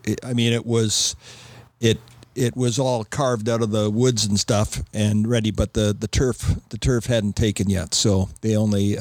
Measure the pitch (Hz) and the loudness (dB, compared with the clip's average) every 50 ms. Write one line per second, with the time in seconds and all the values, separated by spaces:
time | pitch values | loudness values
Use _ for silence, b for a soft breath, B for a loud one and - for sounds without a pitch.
0 | - - - - - 127 123 120 117 117 117 117 - 120 117 117 110 107 - - | -4 -6 -6 -6 -6 -4 -2 0 2 2 0 0 -2 0 0 0 2 0 0 -2
1 | - - - B B B B B B B B B B B B _ 117 113 107 - | -2 -4 -6 B B B B B B B B B B B B _ 2 2 2 2
2 | - - - - - - _ - 127 117 - 123 123 120 110 139 131 131 123 113 | -4 -12 -20 -20 -20 -14 _ -2 -2 -2 0 0 -2 0 0 0 0 0 0 -2
3 | 107 - - - 139 127 123 107 107 120 117 113 117 104 107 107 104 107 104 117 | -4 -6 -4 -2 0 0 0 0 0 0 0 0 0 0 0 0 0 0 2 2
4 | 127 127 123 107 107 101 101 98 - - 113 104 107 - - 120 - - - 107 | 2 2 2 2 0 0 0 0 0 2 2 2 2 0 -2 -8 -8 -6 -2 0
5 | 104 104 104 107 107 113 120 117 107 107 95 101 107 - - 113 107 104 101 107 | 0 2 2 2 2 2 0 0 0 0 0 -2 -2 -2 0 0 0 0 0 -2
6 | 110 - - - 139 127 110 - - - - - - _ - 107 - 135 123 117 | -4 -2 0 0 2 0 0 -2 -2 -2 -2 -2 -6 _ -12 -4 -2 0 0 0
7 | - - 120 113 104 104 - - 117 104 98 - 95 101 98 90 82 - - - | 0 0 0 0 0 0 0 0 0 0 0 0 0 0 0 0 -2 -2 -2 0
8 | - 110 98 95 92 - - - - 110 107 107 110 107 101 101 101 101 104 107 | 2 2 4 2 2 -2 -4 -4 -2 0 0 2 2 2 2 2 2 0 -2 -2